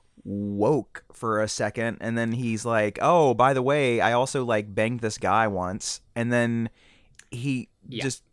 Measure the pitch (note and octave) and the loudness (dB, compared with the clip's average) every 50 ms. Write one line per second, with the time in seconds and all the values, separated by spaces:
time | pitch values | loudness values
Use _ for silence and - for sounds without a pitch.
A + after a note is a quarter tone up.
0 | _ _ _ - - G2+ G2+ G2+ G2+ G2+ G2+ G2+ G#2 B2+ D#3 B2+ - _ - - | _ _ _ -16 -12 -8 -6 -6 -4 -4 -2 0 2 2 2 2 -2 _ -12 -20
1 | - - - - B2 A2+ G#2+ G#2+ G#2+ G#2 - - A2+ G#2 - A#2 A2+ A#2 - - | -20 -20 -12 -6 -4 -2 0 0 0 -2 -2 -2 -4 -4 -2 -4 -4 -4 -4 -6
2 | - A#2 A#2 A#2 A#2 A2+ A2+ C3 B2 A#2 A2+ G#2 - A#2 A#2 A2 G#2+ G#2 - - | -6 -4 -2 -2 -2 -2 -2 -2 -2 -2 -2 -2 -2 0 2 2 2 0 0 0
3 | G#2 D3+ F3 E3+ D3+ C3 A#2 A2 B2 C#3 C3+ C3 B2 C3+ D3 D3+ C#3 B2 A#2 A2+ | 2 4 4 6 6 4 4 4 4 4 4 2 2 2 2 2 2 2 2 2
4 | F#2 A2+ A#2+ B2 C3+ - - C3+ B2 A#2+ A2+ G#2+ G#2+ G#2 F#2+ A2 A2 A2+ B2 A#2 | 2 2 2 2 0 0 -2 -2 0 0 0 0 -2 -2 -2 -2 0 0 -2 -2
5 | A2+ G#2+ - - G#2 F#2 G2+ A2 A2+ G#2+ G2 F#2 F2+ F2+ G2 A2 - - - - | -4 -6 -4 -2 0 2 2 2 2 2 0 -2 -4 -4 -6 -6 -6 -8 -10 -10
6 | _ _ - A#2 A#2 A#2+ A#2+ A#2+ A#2 A#2 A#2 A#2 A2+ A2 - _ _ _ _ _ | _ _ -6 -4 -2 0 2 2 2 2 0 -2 -4 -6 -10 _ _ _ _ _
7 | _ _ _ - - - - A#2 C3 C#3+ C3 B2 - - _ _ - - B2 A2+ | _ _ _ -20 -20 -14 -12 -8 -4 -4 -4 -4 -6 -10 _ _ -18 -12 -10 -6
8 | D3+ C3 A#2 - _ _ | -6 -6 -6 -8 _ _